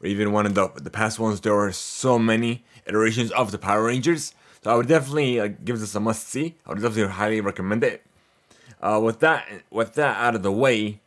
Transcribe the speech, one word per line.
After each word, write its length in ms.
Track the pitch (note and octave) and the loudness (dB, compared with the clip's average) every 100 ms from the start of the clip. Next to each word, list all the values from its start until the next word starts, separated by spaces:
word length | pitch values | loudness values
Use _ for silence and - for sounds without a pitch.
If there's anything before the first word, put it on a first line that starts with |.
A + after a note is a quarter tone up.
or 60 | F2+ | -4
even 260 | G2+ G#2 | -2 0
one 140 | G#2 G#2 | 2 2
of 80 | |
the, 140 | G2 F#2+ | 2 0
the 160 | - C#2+ | -2 -12
past 300 | G#2 A2 A2 | -4 -4 0
ones, 200 | A2+ G#2 | -2 -2
there 120 | A2 | 0
were 160 | G#2 G2+ | 2 0
so 480 | F2+ - - C3 A#2+ | -4 -10 -4 2 2
many 460 | A2+ A2+ A#2 A#2+ _ - - | 4 2 0 -6 _ -20 -2
iterations 440 | G#2 A2 A#2 A#2 | 2 2 2 -2
of 200 | A#2 A#2+ | 0 -2
the 60 | F#2+ | -2
Power 260 | F#2+ G#2 | 0 2
Rangers. 500 | A2+ B2 B2+ E3 C#3+ _ _ - | 2 0 0 0 -2 _ _ -10
So 100 | - | 0
I 20 | |
would 140 | A#2 B2 | 2 4
definitely, 500 | D#3+ C3+ D3 C#3 B2 | 2 2 -2 0 0
uh, 100 | G#2 G2 | -2 -6
give 160 | G2+ A#2+ | -6 -6
this 140 | G#2+ | -4
a 60 | G#2 | -4
must-see. 560 | G#2+ A2 - C3 D#3 E3 | -2 -2 -6 -6 -6 -8
I 60 | - | -12
would 100 | G2 | -4
definitely 320 | A2+ A2 G2+ | -4 0 -2
highly 300 | F#2+ G#2+ A2 | 0 -2 0
recommend 420 | G2 G2 F#2+ A2 | -2 -4 -4 0
it. 220 | B2 G2+ _ _ _ _ _ _ - - | 0 -2 _ _ _ _ _ _ -20 -8
Uh, 200 | - G#2+ | 0 2
with 160 | A2+ A2 | 2 2
that, 260 | D#3+ D3+ - G2+ _ | 2 2 -2 -16 _
with 240 | G#2 G2+ | -4 -2
that 220 | - C#3+ G#2 | 0 0 2
out 180 | A#2+ | 0
of 80 | A2+ | 0
the 80 | F#2+ | 0
way 500 | G2 C3 A2+ G#2+ G#2+ | 2 2 2 0 -6